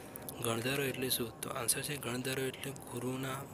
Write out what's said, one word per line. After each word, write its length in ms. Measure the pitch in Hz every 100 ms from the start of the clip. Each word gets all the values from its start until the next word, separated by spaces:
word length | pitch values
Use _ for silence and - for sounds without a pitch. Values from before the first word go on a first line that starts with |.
| - - - -
ગણધરો 400 | 120 113 120 139
એટલે 280 | 135 123 127
શું? 300 | 123 117 -
તો 100 | -
answer 320 | 135 113 131
છે 140 | 135 147
ગણધરો 460 | 120 123 131 135
એટલે 280 | 131 127 139
ગુરુના 720 | 131 - 123 123 131 135 131 139